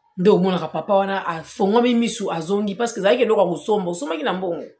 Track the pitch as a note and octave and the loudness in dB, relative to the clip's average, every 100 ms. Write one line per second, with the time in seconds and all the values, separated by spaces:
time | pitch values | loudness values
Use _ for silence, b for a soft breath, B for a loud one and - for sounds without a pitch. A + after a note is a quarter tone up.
0 | _ - F#3 F3+ F#3 F3 D#3 D#3+ D#3 G3 | _ 0 4 4 4 0 -4 -6 0 0
1 | G3 G3 - D#3+ - - F#3+ A3+ A#3+ A#3 | 2 -4 -6 -8 -8 -2 2 4 4 2
2 | A#3 A3+ F#3+ E3 D#3+ G3+ G#3 G3 A#3 - | 0 -2 -6 -6 -2 -2 -2 -4 -4 0
3 | F#3 B3 A3 G#3+ F3+ D#3+ - G#3 F3+ F3 | 2 2 2 4 2 0 -2 -2 -2 -6
4 | D4 E4 B3+ F3+ F#3 E3 - | -6 -4 -4 -4 -4 -6 -10